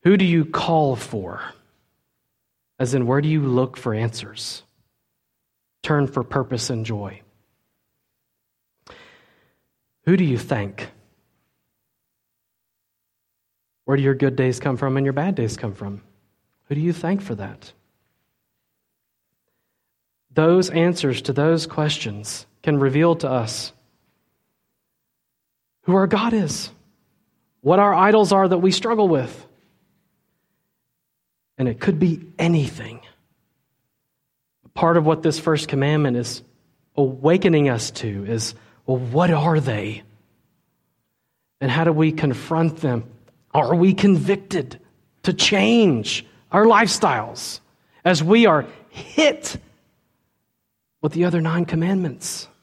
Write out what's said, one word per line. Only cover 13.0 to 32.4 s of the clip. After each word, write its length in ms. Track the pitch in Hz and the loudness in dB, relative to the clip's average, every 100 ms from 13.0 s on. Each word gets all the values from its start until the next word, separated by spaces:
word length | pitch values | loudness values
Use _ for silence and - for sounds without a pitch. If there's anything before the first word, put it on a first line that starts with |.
| _ _ _ _ _ _ _ _ - | _ _ _ _ _ _ _ _ -2
Where 100 | 139 | 0
do 80 | |
your 120 | 135 131 | 2 2
good 200 | 139 127 | 0 0
days 240 | 127 120 | -2 0
come 160 | 143 123 | -4 -2
from 220 | 139 135 | -2 0
and 80 | 139 | -2
your 80 | |
bad 220 | 135 175 190 | -2 -2 -2
days 200 | 113 - | -4 -4
come 180 | 110 | -10
from? 280 | 98 101 101 _ _ _ _ _ _ _ | -10 -12 -12 _ _ _ _ _ _ _
Who 100 | 147 | -4
do 60 | |
you 100 | 170 | -4
thank 300 | 170 165 196 | -4 -4 -4
for 140 | 196 104 | -4 -10
that? 360 | 190 - - _ _ _ _ _ _ _ _ _ _ _ _ _ _ _ _ _ _ _ _ _ _ _ _ _ _ | -10 -16 -20 _ _ _ _ _ _ _ _ _ _ _ _ _ _ _ _ _ _ _ _ _ _ _ _ _ _
Those 380 | 135 160 180 185 | 0 4 4 2
answers 520 | 170 170 175 143 120 | 0 0 0 -2 -4
to 100 | - | -4
those 340 | 135 156 165 156 | 0 0 0 -2
questions 800 | - 151 - 113 104 107 - - _ | -4 -4 -4 -8 -10 -12 -14 -16 _
can 160 | - 147 | -2 0
reveal 360 | 139 139 170 165 | 2 2 2 2
to 120 | 139 | -2
us 420 | 127 113 - - _ _ _ _ _ _ _ _ _ _ _ _ _ _ _ _ _ _ _ _ _ | -4 -4 -8 -12 _ _ _ _ _ _ _ _ _ _ _ _ _ _ _ _ _ _ _ _ _
who 120 | - 190 | 0 2
our 120 | 190 | 2
God 260 | 208 233 | 0 0
is, 360 | 226 160 135 - - _ _ _ _ _ _ _ _ | -2 -2 -6 -12 -18 _ _ _ _ _ _ _ _
what 180 | 135 185 | 2 4
our 140 | 202 | 4
idols 380 | 180 196 214 190 | 4 4 4 4
are 160 | 196 190 | 4 4
that 100 | 180 | 2
we 140 | 185 | 2
struggle 360 | 185 233 226 196 | 0 -2 0 2
with. 400 | 147 117 - - _ _ _ _ _ _ _ _ _ _ _ _ _ _ _ _ _ _ _ _ - | 2 -2 -12 -20 _ _ _ _ _ _ _ _ _ _ _ _ _ _ _ _ _ _ _ _ -4
And 140 | 127 | -4
it 100 | 110 | -2
could 200 | - 156 | -2 0
be 200 | 175 160 - | 0 -2 -10
anything. 600 | - | -2